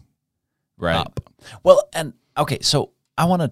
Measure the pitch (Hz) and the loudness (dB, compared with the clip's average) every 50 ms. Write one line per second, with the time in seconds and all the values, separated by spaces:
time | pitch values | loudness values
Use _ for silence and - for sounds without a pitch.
0 | - _ _ _ _ _ _ _ _ _ _ _ _ _ _ - - 87 82 82 | -20 _ _ _ _ _ _ _ _ _ _ _ _ _ _ -6 -2 -2 0 0
1 | 78 - - - - - _ _ - - - - - - - - - - - 160 | -2 -4 -8 -12 -14 -14 _ _ -20 -20 -16 0 4 6 6 6 4 -2 -4 -8
2 | 156 143 - _ _ _ - - 151 - 139 - - - - 143 104 - _ _ | -8 -8 -10 _ _ _ -6 -4 -4 -4 -4 -4 -4 -2 -2 -2 -2 -4 _ _
3 | _ _ _ - 156 175 185 175 165 131 | _ _ _ -2 0 0 0 0 -2 -4